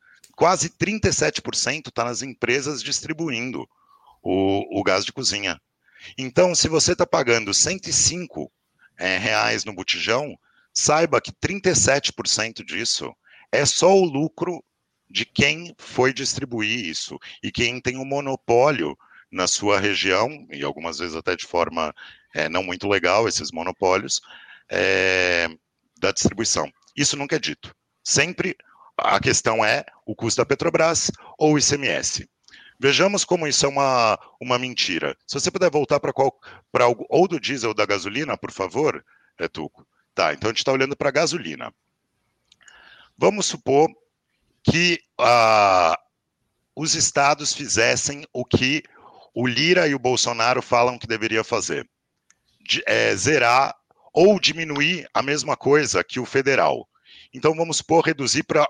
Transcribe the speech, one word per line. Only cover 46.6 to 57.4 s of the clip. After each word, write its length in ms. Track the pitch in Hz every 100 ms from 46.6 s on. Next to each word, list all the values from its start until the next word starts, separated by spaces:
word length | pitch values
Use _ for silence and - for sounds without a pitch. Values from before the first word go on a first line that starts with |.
| _
os 220 | - 156 160
estados 580 | - 143 139 147 143
fizessem 720 | - 139 - 120 127 - 143 156
o 140 | 123 -
que 360 | - 127 147 - - - - _
o 120 | 117 123
Lira 420 | 120 160 180 156
e 60 |
o 60 | 139
Bolsonaro 640 | 127 120 123 117 117 131
falam 360 | - 120 123 123
que 80 | 113
deveria 380 | 110 107 110
fazer. 440 | 110 113 87 71 - _ _ _ _ _ _ _
De, 200 | - 180 -
é, 280 | 113 110 101
zerar 600 | 120 147 120 127 139 - _ _ _
ou 260 | 151 190 196
diminuir 680 | - 156 160 143 151 180 -
a 80 | 107
mesma 360 | 131 147 131 123
coisa 440 | 131 151 127 92
que 180 | - 127
o 60 | 120
federal. 640 | 135 135 127 78 69 - _ _ - -
Então, 200 | 127